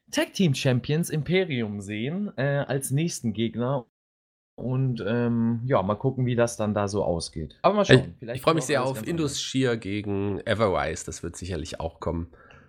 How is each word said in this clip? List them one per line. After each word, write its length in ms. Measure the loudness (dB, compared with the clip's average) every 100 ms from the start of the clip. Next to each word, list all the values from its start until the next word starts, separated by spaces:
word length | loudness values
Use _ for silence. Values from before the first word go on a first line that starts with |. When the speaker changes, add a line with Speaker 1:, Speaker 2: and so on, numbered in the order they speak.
| _
Speaker 1:
Tag 220 | -2 -2
Team 220 | 2 2
Champions 540 | 2 2 2 2 -2 0
Imperium 720 | -2 0 2 2 -2 -2 -4
sehen, 520 | -6 -4 -4 -4 -4 -2
äh, 280 | 0 0 0
als 240 | -2 0
nächsten 420 | 0 0 -2 -4
Gegner. 540 | 0 -2 -2 -2 -2 -6 _ _ _ _ _ _ -8
Und, 460 | -2 0 0 0 0
ähm, 560 | 0 2 2 2 0 2
ja, 140 | 2
mal 120 | 2
gucken, 320 | 0 0 0 2
wie 80 |
das 220 | 2 2 2
dann 180 | 0
da 140 | 0 0
so 160 | 0
ausgeht. 540 | 0 0 -2 -8 -10 0
Aber 120 | 2 4
mal 80 |
schauen, 280 | 6 6 4
Speaker 2:
Ich, 40 | -8
Speaker 1:
vielleicht 200 | -10 -2
Speaker 2:
ich 40 |
freu 100 | 2
mich 80 | 2
Speaker 1:
noch 40 | 2
Speaker 2:
sehr 140 | 0
Speaker 1:
alles 100 | 0
Speaker 2:
auf 60 | -2
Speaker 1:
ganz 100 | -4
Speaker 2:
Indus 220 | -2 -2
Speaker 1:
anders. 100 | -2
Speaker 2:
Sher 340 | -4 0 0 0
gegen 640 | -2 -4 -2 -2 -2 -2 -2
Everrise. 600 | 2 2 2 0 -4 -8
Das 160 | -10
wird 140 | -10 -10
sicherlich 420 | -8 -6 -6 -6
auch 200 | -8 -6
kommen. 320 | -4 -4 -4 -12 -20 -20